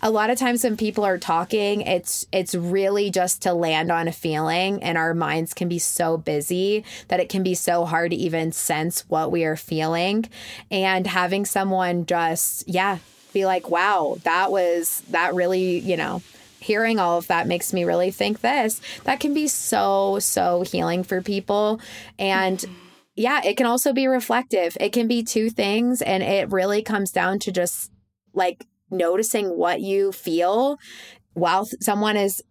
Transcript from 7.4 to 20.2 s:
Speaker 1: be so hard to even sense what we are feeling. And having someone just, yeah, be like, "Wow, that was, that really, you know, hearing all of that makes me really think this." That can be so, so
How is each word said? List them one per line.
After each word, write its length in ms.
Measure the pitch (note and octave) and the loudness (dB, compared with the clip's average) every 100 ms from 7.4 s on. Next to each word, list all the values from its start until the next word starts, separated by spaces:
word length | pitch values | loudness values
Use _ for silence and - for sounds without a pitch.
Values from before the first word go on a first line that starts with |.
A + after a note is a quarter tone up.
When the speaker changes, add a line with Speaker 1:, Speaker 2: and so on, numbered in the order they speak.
Speaker 1:
be 100 | F#3 | 0
so 320 | F3 - F3 E3+ | 0 0 2 2
hard 240 | D#3+ E3+ | 0 0
to 80 | E3+ | 0
even 340 | F3+ E3 D#3+ | -2 0 -2
sense 500 | - - D3+ D#3+ - - | -4 -2 -2 -2 -4 -2
what 220 | D#3+ D#3 | -2 0
we 120 | E3+ | 0
are 120 | D#3+ D#3 | 0 -2
feeling. 680 | - D#3+ D#3+ E3+ F3+ G#3+ A3+ - - - - | -4 -2 0 0 0 0 -4 -10 -16 -16 -6
And 340 | G3+ F#3+ F#3 F#3 | 0 2 2 0
having 400 | F3+ F3+ G3 G3 | 0 0 0 0
someone 600 | G3+ F#3+ F#3 F3+ F3 D#3+ | 0 0 0 2 0 0
just, 600 | F3 E3 E3 - - - | 0 2 0 -2 -4 -4
yeah, 300 | F3+ G3 F3+ - - - | 0 0 -2 -8 -20 -6
be 140 | G3 F#3+ | 0 2
like, 240 | F#3 - | 0 0
"Wow, 480 | E3+ F#3+ G3 D3 F3 | 2 4 4 0 -2
that 280 | E3+ E3+ F#3+ | 0 2 2
was, 520 | G3 F3+ E3+ E3 - - | 2 2 0 -2 -6 -2
that 240 | E3+ F3 F3+ | 0 2 2
really, 420 | F3+ F#3 F#3 F3 | 0 2 0 -2
you 160 | F#3+ E3+ | -2 -2
know, 260 | D3 F3+ - - - - | -2 -6 -10 -20 -20 -14
hearing 400 | - G#3+ A3+ A3 | -2 0 2 2
all 180 | F3+ E3+ | 2 0
of 100 | E3+ | 0
that 200 | E3+ F3 | 0 2
makes 240 | F3 - | -2 -2
me 120 | F#3+ F3 | 0 2
really 240 | E3+ F3+ | 2 0
think 300 | - G3+ G#3+ | 0 -2 0
this." 400 | A#3 C#4 A3 A3 - - | 0 2 0 -2 -10 -8
That 160 | - C4+ | -4 -2
can 140 | D4+ D4 | 0 0
be 120 | D4+ | 0
so, 680 | - - G#3+ G3 G3 G3 | -2 0 2 2 2 2
so 440 | G3 | 0